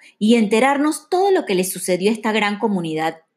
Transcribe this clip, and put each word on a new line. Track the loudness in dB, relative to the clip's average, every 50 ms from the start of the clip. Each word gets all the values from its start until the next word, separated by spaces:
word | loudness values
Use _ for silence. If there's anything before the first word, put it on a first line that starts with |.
| -20 -20 _ -2
y | 2 4 4
enterarnos | 4 4 2 2 2 2 2 2 2 0 -2 -2 -4 -6 _
todo | -2 0 2 2 2
lo | 2 0
que | 0 -2
le | -2 -2
sucedió | -4 -6 -8 -4 -2 -2 0 0 0
a | 0
esta | 0 -2 -2
gran | -2 0 -2 -2 -2 -2
comunidad | -2 -2 -2 -2 -4 -4 -4 -4 -4 -4 -6 -8 _ _ _